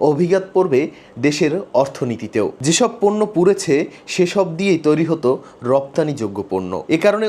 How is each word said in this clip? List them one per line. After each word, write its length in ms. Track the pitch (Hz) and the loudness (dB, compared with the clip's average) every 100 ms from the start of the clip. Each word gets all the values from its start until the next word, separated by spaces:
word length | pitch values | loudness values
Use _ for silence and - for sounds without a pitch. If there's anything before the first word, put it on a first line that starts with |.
অভিঘাত 440 | 143 143 175 190 190 | 0 2 2 0 0
পড়বে 260 | 190 185 131 160 - - - | 0 2 2 0 -8 -20 -2
দেশের 340 | 139 147 156 175 - | -2 2 0 -2 -2
অর্থনীতিতেও। 800 | - 135 - 127 113 107 110 92 - | 0 0 -2 -6 -6 -4 -2 -2 -2
যেসব 300 | 131 160 233 - | -2 2 0 2
পণ্য 200 | 202 214 214 | 0 0 -2
পুড়েছে, 480 | 170 180 190 - 143 165 - - | 2 2 2 0 0 0 -8 -12
সেসব 500 | - 175 196 180 160 | -2 0 2 -2 0
দিয়েই 220 | 196 160 | 0 2
তৈরি 260 | 151 151 | 2 2
হতো 260 | 160 156 123 135 - - | 0 0 0 -2 -4 -10
রপ্তানিযোগ্য 840 | 120 135 139 170 151 127 107 101 98 | 0 0 0 -4 -2 -2 -6 -6 -4
পণ্য। 340 | 95 92 90 - | -4 -4 -6 -2
এ 100 | 165 | 2
কারণে 280 | 208 208 | 2 0